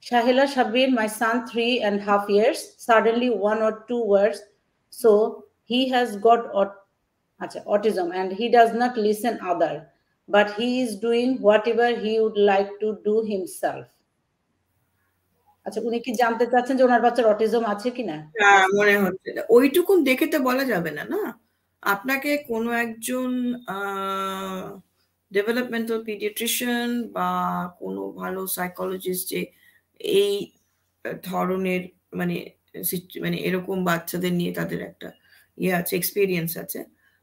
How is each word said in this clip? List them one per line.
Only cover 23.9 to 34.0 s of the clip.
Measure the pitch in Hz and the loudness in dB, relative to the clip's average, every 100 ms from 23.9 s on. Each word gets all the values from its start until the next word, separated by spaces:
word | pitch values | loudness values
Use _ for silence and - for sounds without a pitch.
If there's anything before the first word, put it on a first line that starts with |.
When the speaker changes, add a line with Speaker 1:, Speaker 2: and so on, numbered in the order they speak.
| 196 196 196 190 190 190 190 196 196 - _ _ _ _ | -6 -4 -4 -4 -6 -8 -8 -10 -14 -20 _ _ _ _
Speaker 2:
developmental | 190 208 233 247 226 226 226 | -2 0 -2 -2 -4 -4 -4
pediatrician | 226 208 208 208 233 - 247 240 240 240 214 | -4 -6 -6 -4 -4 -2 -2 -2 -2 -4 -6
বা | 180 180 180 180 180 180 - | -4 -2 -2 -2 -4 -6 -10
কোনো | 190 196 196 | -10 -8 -10
ভালো | 180 185 185 190 | -10 -8 -8 -6
psychologist | 185 180 180 185 185 185 180 - | -6 -6 -6 -8 -6 -6 -6 -6
যে | 180 180 _ _ _ _ _ | -6 -8 _ _ _ _ _
এই | - 196 202 202 - _ _ _ _ _ - 165 | 0 2 2 0 -6 _ _ _ _ _ -12 -10
ধরনের | 175 185 180 185 185 185 180 _ _ | -8 -4 -2 -2 -2 -4 -6 _ _
মানে | 180 175 170 - _ _ - | -6 -4 -4 -8 _ _ -10
সিচ-, | 185 180 - - | -6 -6 -8 -8
মানে | 175 170 | -6 -4
এরকম | 180 185 185 190 180 | -2 -4 -4 -4 -2
বাচ্চাদের | 170 | -2